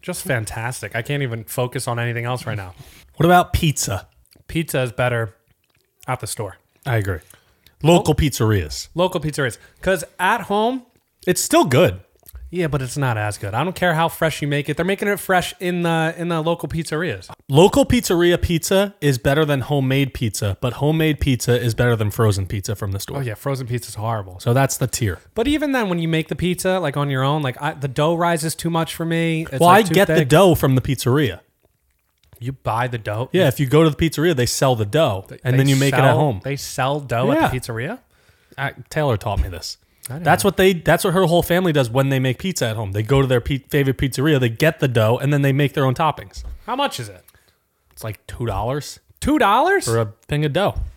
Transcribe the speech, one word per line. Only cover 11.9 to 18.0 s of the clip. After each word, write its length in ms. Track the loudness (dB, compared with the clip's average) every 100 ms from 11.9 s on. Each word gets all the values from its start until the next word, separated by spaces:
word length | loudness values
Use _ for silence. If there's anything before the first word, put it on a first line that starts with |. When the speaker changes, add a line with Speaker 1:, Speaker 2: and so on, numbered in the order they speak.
| 0 -12 _ -20 -20 -10
Speaker 1:
Yeah, 180 | -4 -2
but 140 | -2
it's 140 | -4 -4
not 220 | -2 -2
as 180 | -4 -4
good. 160 | -6
I 120 | -4
don't 100 | -4
care 200 | -2 0
how 140 | 2 -2
fresh 320 | 0 -2 -2
you 60 | -4
make 220 | -2 -2
it. 80 | -4
They're 100 | -2
making 220 | -2 -2
it 100 | -2
fresh 340 | 0 0 0 -6
in 240 | -4 -2
the, 320 | 0 0 -2 -4
in 120 | -4
the 120 | -2
local 280 | -2 -4 -4
pizzerias. 600 | -6 -4 -4 -4 -8 -12 -20 0
Speaker 2:
Local 360 | 6 6 6
pizzeria 560 | 4 2